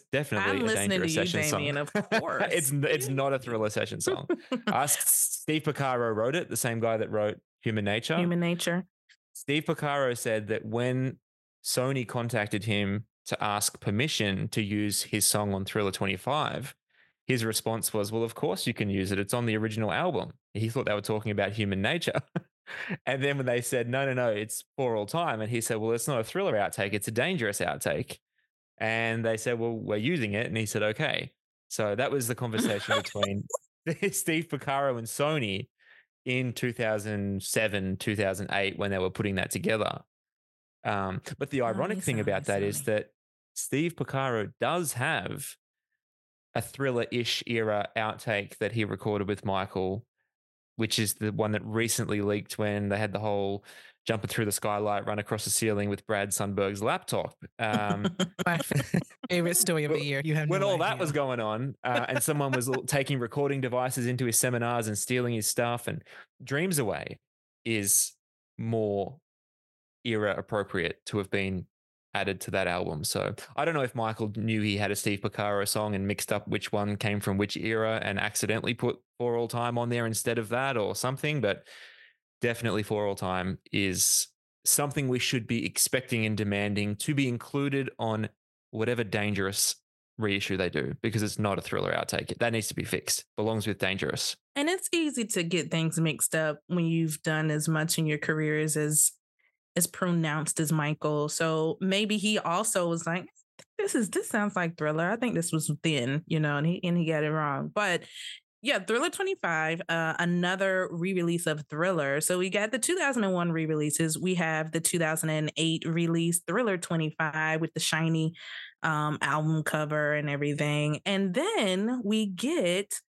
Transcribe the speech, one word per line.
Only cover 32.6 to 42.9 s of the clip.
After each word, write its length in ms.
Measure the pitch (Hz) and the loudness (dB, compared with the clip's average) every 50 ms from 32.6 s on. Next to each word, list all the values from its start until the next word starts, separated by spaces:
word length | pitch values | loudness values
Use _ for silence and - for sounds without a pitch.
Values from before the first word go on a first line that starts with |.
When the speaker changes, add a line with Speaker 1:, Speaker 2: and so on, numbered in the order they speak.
| - - 104 101 - - - - | 2 2 0 0 0 0 0 0
Speaker 2:
<laughs> 40 | |
Speaker 1:
between 420 | - - - 104 104 101 98 101 - - - - - _ _ _ _ 160 | -2 -4 -2 -2 -2 0 0 -4 -4 -4 -6 -6 -6 _ _ _ _ -6
<laughs> 240 | 156 - 190 - | -4 0 -2 -2
Steve 380 | - - - 170 160 160 156 - | 0 0 0 0 0 0 0 -2
Porcaro 500 | 151 131 - 143 139 139 139 139 123 117 | -6 -4 -2 0 0 2 2 2 2 0
and 80 | 113 113 | -4 -6
Sony 640 | - - 143 151 160 151 120 104 95 98 - - _ _ _ - - - _ _ _ _ _ | -2 0 2 2 2 2 0 0 -2 -2 -4 -8 _ _ _ -20 -20 -20 _ _ _ _ _
in 280 | 131 127 127 127 123 113 | -2 0 0 0 0 -2
two 180 | - - 123 | -2 -2 -2
thousand 720 | 113 - 117 110 110 107 101 110 104 101 101 101 98 95 | 0 0 0 0 0 0 0 -2 -2 -2 0 -2 -2 -2
seven, 560 | - - - 113 110 107 101 101 95 95 92 - | -4 0 0 2 2 2 2 0 0 0 -2 0
two 180 | - 113 104 | 0 0 2
thousand 340 | 104 101 95 95 92 98 - - | 2 2 2 2 0 -2 -2 0
eight, 240 | 101 98 98 - - | 0 0 0 0 -2
when 140 | 101 101 | -2 0
they 80 | 98 95 | 2 2
were 100 | 92 95 | 0 0
putting 260 | 92 - 104 101 98 | 0 0 0 0 2
that 140 | 92 - - | 0 0 0
together. 520 | - - 170 143 110 107 104 - - - - - _ _ _ _ _ _ _ _ _ _ _ _ _ _ - | -2 -2 0 0 0 2 0 0 -2 -4 -10 -16 _ _ _ _ _ _ _ _ _ _ _ _ _ _ -4
Um, 400 | 113 107 98 98 95 92 - - - - - | -2 -2 0 0 -2 -4 -6 -8 -10 -8 -8
but 100 | 143 - | -6 -4
the 100 | 143 131 | 0 0
Speaker 2:
Sony, 140 | 120 113 110 | 0 0 0
Speaker 1:
ironic 300 | 107 147 190 185 185 - | 0 -2 -2 -2 -2 -2
thing 140 | 160 120 110 | 0 0 0
Speaker 2:
Sony, 40 | |
Speaker 1:
about 240 | 101 101 98 95 - | 0 0 0 0 0
that 160 | - 101 101 | 0 0 2
is 200 | 101 101 104 - | 2 0 -2 -2
Speaker 2:
Sony. 40 | - | 0
Speaker 1:
that 220 | 113 | 0